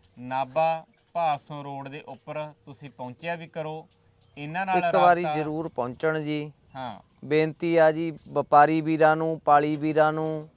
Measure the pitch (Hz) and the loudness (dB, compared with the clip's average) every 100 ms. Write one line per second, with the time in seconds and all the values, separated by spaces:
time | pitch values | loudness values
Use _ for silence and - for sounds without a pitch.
0 | _ - 123 131 131 143 165 160 - _ | _ -16 -8 -6 -4 -2 0 -2 -10 _
1 | _ 170 165 143 - 147 143 139 135 143 | _ -4 -2 -4 -8 -14 -12 -12 -12 -14
2 | - 131 - 151 151 147 - 135 143 - | -16 -16 -12 -10 -10 -14 -20 -20 -18 -14
3 | 127 120 165 170 160 165 156 160 160 _ | -14 -12 -10 -10 -10 -10 -10 -10 -16 _
4 | _ _ _ 143 147 175 196 185 175 185 | _ _ _ -14 -8 -6 -2 0 2 4
5 | 180 175 165 151 151 156 160 - 123 123 | 6 4 2 -4 -4 -6 -6 -6 -6 -4
6 | 156 156 151 151 151 - _ 135 127 95 | -2 -2 -4 -6 -8 -14 _ -14 -14 -14
7 | _ _ 131 156 160 147 170 165 160 156 | _ _ -2 0 0 -2 0 4 4 2
8 | 165 147 - 143 139 147 147 160 156 156 | -4 -10 -8 -6 4 6 6 4 0 4
9 | 156 160 160 160 - 147 151 151 156 151 | 4 4 0 -2 4 4 4 -2 0 2
10 | 156 156 156 156 156 | 2 2 -4 -6 -10